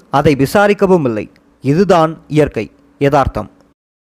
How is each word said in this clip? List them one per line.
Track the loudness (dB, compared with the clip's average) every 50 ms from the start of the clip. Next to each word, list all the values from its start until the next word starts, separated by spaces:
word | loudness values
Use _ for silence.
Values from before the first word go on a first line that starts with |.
| -6 _
அதை | -2 0 2 2 2
விசாரிக்கவும் | 0 0 0 0 2 2 2 0 0 0 0 2 0 0
இல்லை. | -2 -4 -6 -8 -10 _ _ _ _ _ _ -4
இதுதான் | -2 0 0 2 2 2 2 2 0 -2 -6 -10
இயற்கை, | -4 0 0 0 0 -2 -6 -8 -8 _ _ _ _ _ -2
யதார்த்தம். | -2 0 2 2 0 0 -4 -8 -10 -12 _ _ _ _ _ _ _ _ _ _ _ _ _